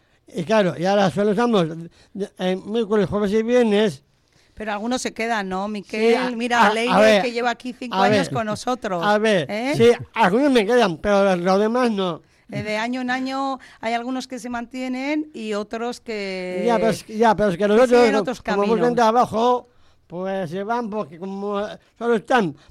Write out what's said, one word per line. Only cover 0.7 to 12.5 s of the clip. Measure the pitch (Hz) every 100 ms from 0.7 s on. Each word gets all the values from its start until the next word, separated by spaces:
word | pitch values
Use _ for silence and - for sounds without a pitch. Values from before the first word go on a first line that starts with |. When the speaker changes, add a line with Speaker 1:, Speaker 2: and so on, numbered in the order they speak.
| 135
Speaker 1:
y |
ahora | 175 208 196
solo | - 208
estamos | 202 240 214 160 165 165 _ _
de, | 202 202 -
eh, | 185 185 180
miércoles, | 226 202 214 190
jueves | 208 208
y | 220
viernes. | 226 247 233 202 214 135 _ _ _ _ _
Speaker 2:
Pero | - 214
algunos | 208 226 254
se | 226
quedan, | - 226 226 190
¿no, | 185 208
Miquel? | 208 - 220 226
Speaker 1:
Sí, |
a, | 247 254
Speaker 2:
Mira, | 233 233 240
Speaker 1:
a, | 208
a |
Speaker 2:
Leire, | 220 240 196
Speaker 1:
ver, | 214 208
Speaker 2:
que | 190
lleva | 233 240
aquí | 233 254
cinco | 240 247 190
Speaker 1:
a |
Speaker 2:
años | 196 208 -
Speaker 1:
ver, |
Speaker 2:
con | 240 220
nosotros, | 208 - 247 214 175
Speaker 1:
a | 208 214
ver, | 220 196 135
Speaker 2:
¿eh? | 208 254
Speaker 1:
sí, | 302 233 202 110
algunos | 220 208 220 285
me | 254 196
quedan, | 247 208 156
pero | 208 202
los, | 196 180
los | 175 190
demás | 214 240 247
no. | 202 185 147 _ _ -